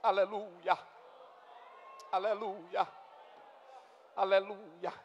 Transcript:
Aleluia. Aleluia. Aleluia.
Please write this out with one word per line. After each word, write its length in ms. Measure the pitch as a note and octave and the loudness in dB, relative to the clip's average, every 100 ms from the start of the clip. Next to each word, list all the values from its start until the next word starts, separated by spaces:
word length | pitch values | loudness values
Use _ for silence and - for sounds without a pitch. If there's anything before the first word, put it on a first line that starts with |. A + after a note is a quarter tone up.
Aleluia. 760 | A3+ G3 F#3+ G#3 G3+ F3 F3 E3+ - - - - - - - - - - - - - | 4 4 2 0 -8 -6 0 0 0 -20 -20 -20 -20 -20 -20 -20 -20 -20 -18 -18 -4
Aleluia. 800 | F#3+ G3+ G#3 A3 G3+ E4+ F4+ F3+ - - - - - - - - - - - - - | -2 0 0 -2 -8 -6 0 0 -2 -20 -20 -20 -20 -20 -20 -20 -20 -20 -20 -12 -2
Aleluia. 800 | G3 G3 G3 G3+ G#3 E3+ F3 - | 4 4 4 -10 -14 -8 -8 -8